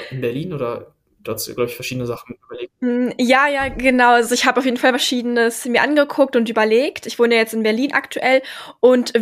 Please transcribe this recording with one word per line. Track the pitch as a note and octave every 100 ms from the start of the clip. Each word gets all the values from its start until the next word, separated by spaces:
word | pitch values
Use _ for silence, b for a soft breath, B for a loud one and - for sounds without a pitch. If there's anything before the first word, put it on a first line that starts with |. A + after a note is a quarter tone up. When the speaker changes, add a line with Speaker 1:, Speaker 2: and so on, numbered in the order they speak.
| -
Speaker 1:
in | C3
Berlin | B2 B2+ F3+
oder | D3 A#2+ A2+ - _ _ _
du | -
hast, | A2 -
glaub | A#2 A#2+
ich, |
verschiedene | - B2 B2+ A#2+
Sachen | A#2 - - -
überlegt. | B2 B2 _
Speaker 2:
Hm, | B3 A#3+ B3 -
ja, | B3 C4 C#4+
ja, | C#4 C4+
genau. | - C4 B3+ B3
Also | A#3+ A#3
ich | A#3+ C4
habe | B3
auf |
jeden | C4 B3
Fall | C4+
Verschiedenes | B3 - B3 A#3+ A#3+ A#3 A#3+ B3+
mir | A#3
angeguckt | B3+ D4 D4 - C4+
und | B3+ A3+
überlegt. | A3+ G#3+ A3 D4+ -
Ich | - -
wohne | A#3
ja | A3+
jetzt | A3
in | A3
Berlin | A3 A3 C#4
aktuell | - - - B3 C4 C4+ B B -
und | B3 B3+ A#3+ A#3